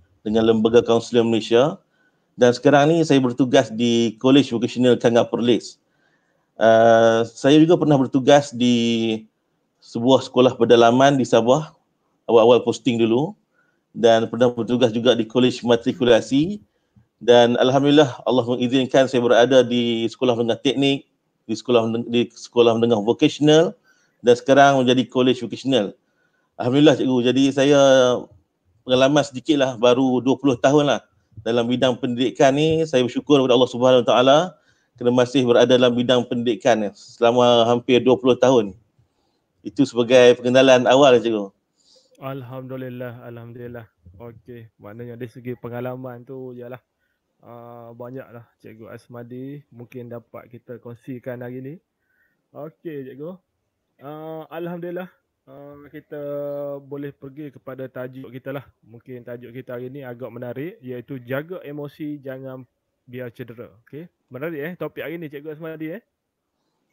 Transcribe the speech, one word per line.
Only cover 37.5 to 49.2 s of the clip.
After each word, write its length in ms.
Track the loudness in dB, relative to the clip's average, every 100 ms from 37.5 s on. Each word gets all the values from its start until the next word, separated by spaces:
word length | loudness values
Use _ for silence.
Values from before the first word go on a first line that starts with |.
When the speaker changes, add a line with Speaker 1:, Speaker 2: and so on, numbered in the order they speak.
| 4 2
Speaker 1:
hampir 320 | 0 0 0
dua 120 | 2 2
puluh 160 | 2 2
tahun. 400 | 2 2 0 -8 _ _ _ _ _ _ _ _
Itu 200 | -14 -4
sebagai 560 | -2 0 2 6 6 4
perkenalan 480 | 2 2 6 4 4
awal, 320 | 4 6 4
cikgu. 320 | 2 -4 -6 -14 _ _ _ _ _ _
Speaker 2:
Alhamdulillah, 1040 | -14 -14 -14 -16 -14 -14 -12 -12 -14 -16 -20
alhamdulillah. 600 | -20 -20 -18 -16 -18 -20 _ -20 -20
Okey, 480 | -20 -20 -20 -20 -20 _
maknanya 360 | -20 -18 -18 -14
dari 160 | -16
segi 240 | -14 -14 -14
pengalaman 720 | -12 -10 -10 -12 -14 -18 -18
tu 240 | -18 -16
ialah, 320 | -16 -18 -20 _ _ _ _ _ _
uh, 560 | -20 -20 -20 -20 -20 -18
banyaklah 480 | -16 -16 -18 -20 -20 _
Cikgu 320 | -20 -20 -20
Asmadi 720 | -20 -20 -20